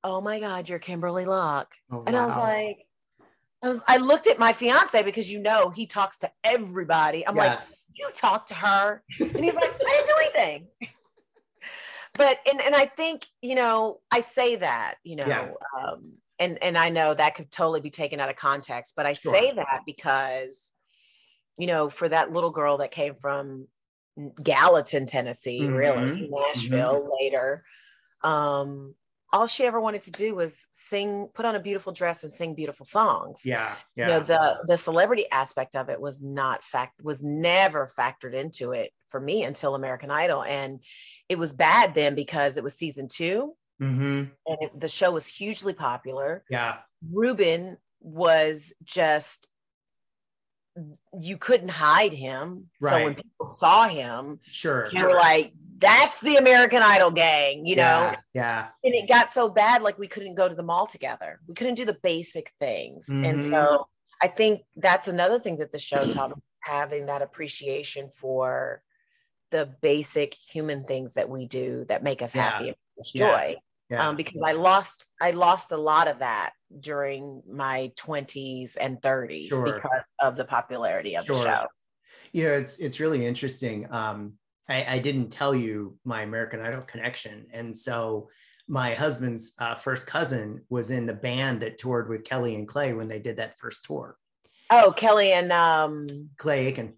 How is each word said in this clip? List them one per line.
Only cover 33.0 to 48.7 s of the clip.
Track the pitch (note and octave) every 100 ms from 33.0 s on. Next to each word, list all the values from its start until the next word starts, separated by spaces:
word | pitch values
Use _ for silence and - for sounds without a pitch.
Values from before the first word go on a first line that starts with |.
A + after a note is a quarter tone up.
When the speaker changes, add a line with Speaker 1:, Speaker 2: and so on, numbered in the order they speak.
| A3 G2+ E2+ - B2+
Speaker 2:
Yeah, | A#2 A2 G#2 - -
Speaker 1:
You | A#2
know, | E3
Speaker 2:
yeah. |
Speaker 1:
the, | D3+ E3 D#3 - E3+
the | F3
celebrity | - E3 G3+ A#3 G3
aspect | C3+ C3+ - B2+ C3+
of | C3
it | A#2+
was | C#3+ C#3
not | C#3 C#3 C3+ B2 -
fact-, | C3 B2+ _
was | D3+ C#3+
never | D3 D3 E3+ F3+ D4 D3+ C3+
factored | - B2 C3+ B2+
into | B2+ D3 - B2
it | B2 G#2 _ _
for | -
me | C#3 G3+ F3+
until | C#3+ D3 C3+
American | C3+ B2+ C#3+
Idol. | C#3+ F3 C#3+
And | - C#3 C3+ C3+ _ - - - _
it | F3+
was | E3
bad | C3+ D#3 G3+ G#3+ D#3+
then | D3
because | C#3+ C#3+ E3 C#3+ C3+
it |
was | C3+
season | - E3 C3+ C3+
two, | - E3 G3+ C#4+ D#4+ _ _
Speaker 2:
Mm-hmm. | C3+ C3 C#3 C#3 C#3 _ -
Speaker 1:
and | D#3
it, | D#3 C#3+
the | D#3+
show | - F#3+
was | E3+ -
hugely | - G3+ G#3 G3
popular. | F#3 C#3+ B2 C3 C3 C#3 E3+ _
Speaker 2:
Yeah. | B2 A#2 A2 _ _ D#3+
Speaker 1:
Ruben | F3+ A#3 A#3+ F#3 E3 F#3 F3 _ _
was | - D#3 F3 D#3+ D#3 D#3 D3